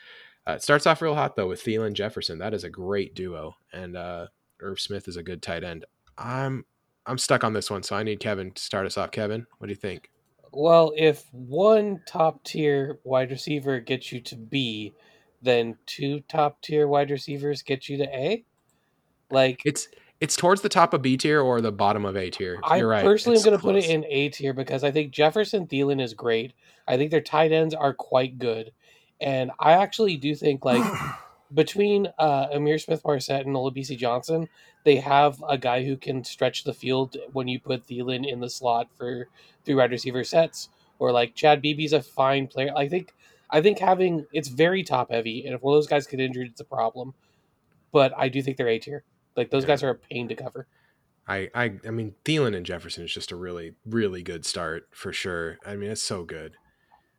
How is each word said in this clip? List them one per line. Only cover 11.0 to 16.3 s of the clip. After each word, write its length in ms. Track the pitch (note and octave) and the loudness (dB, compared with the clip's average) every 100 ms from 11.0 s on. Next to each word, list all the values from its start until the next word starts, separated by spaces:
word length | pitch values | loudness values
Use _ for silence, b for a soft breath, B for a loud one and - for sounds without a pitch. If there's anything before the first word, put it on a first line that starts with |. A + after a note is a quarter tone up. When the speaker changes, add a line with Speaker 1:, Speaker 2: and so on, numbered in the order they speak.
| D#3 C#3+ - | 2 2 -4
Speaker 2:
one 680 | B2 B2+ D3 G3+ A3 G#3 G3 - | -18 -6 2 4 4 2 -4 -6
top-tier 920 | F3+ D#3+ - - - D3+ C#3 C3+ C#3+ | 0 0 0 -8 -2 2 2 0 -6
wide 280 | B2+ C3 C3 | -2 0 0
receiver 480 | C3 - D3 C3+ C3 | -4 -6 -4 -2 -4
gets 320 | A#2 B2+ - | -2 -6 -6
you 80 | B2 | -12
to 140 | - B2 | -12 -16
B, 580 | A2+ C#3 B2 G#2+ G#2 - b b b _ | -6 -4 -2 -4 -10 -14 b b b _
then 360 | B2 A#2+ A#2 A2+ - | 2 2 2 -6 -14
two 320 | - C#3+ D3 | -8 -6 -6
top-tier 600 | - | -4